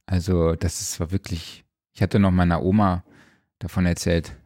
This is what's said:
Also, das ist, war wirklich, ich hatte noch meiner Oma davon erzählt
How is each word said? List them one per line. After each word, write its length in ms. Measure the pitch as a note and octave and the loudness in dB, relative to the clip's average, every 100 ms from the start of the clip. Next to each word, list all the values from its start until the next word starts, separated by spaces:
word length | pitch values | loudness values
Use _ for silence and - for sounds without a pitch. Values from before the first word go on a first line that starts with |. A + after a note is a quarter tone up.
| - | -4
Also, 480 | F#2 E2+ F2+ E2 E2 | -2 0 2 2 0
das 260 | F2+ - | -2 -4
ist, 180 | - - | -8 -6
war 120 | E2 | -4
wirklich, 540 | F#2+ - F2 - - _ _ _ | -6 -6 -10 -10 -20 _ _ _
ich 80 | - | -4
hatte 160 | F#2+ A2 | 0 4
noch 120 | F#2+ | 4
meiner 300 | F2+ F2 E2 | 4 2 2
Oma 420 | F#2 G#2 G2+ F2+ - - _ _ _ - | 2 2 2 0 -6 -20 _ _ _ -14
davon 260 | F2 - F2+ | -8 -2 0
erzählt 480 | E2+ F2 E2+ - - | 0 0 0 -2 -12